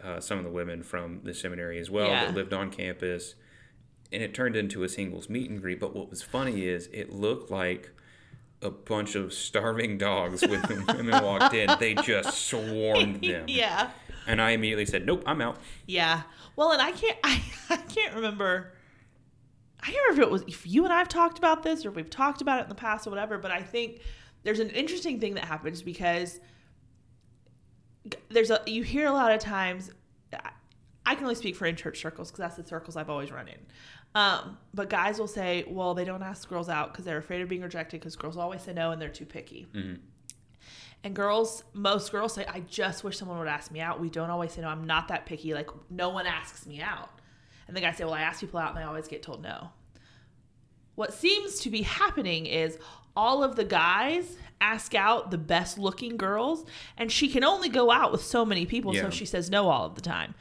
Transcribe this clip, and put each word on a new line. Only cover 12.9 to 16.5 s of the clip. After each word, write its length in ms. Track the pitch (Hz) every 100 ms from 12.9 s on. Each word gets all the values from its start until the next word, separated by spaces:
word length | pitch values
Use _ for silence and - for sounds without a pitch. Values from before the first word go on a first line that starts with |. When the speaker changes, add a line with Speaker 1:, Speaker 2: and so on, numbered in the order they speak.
| 107 - 98
Speaker 2:
<laughs> 40 | -
Speaker 1:
them. 200 | - -
Speaker 2:
Yeah. 440 | 254 220 180 254 - - - -
Speaker 1:
And 140 | 110
I 100 | 113
immediately 340 | 117 110 107 101
said, 180 | 98 95
"Nope, 180 | 107 -
I'm 140 | 151
out." 160 | 120 - - - -
Speaker 2:
Yeah. 380 | 180 165 165 - - -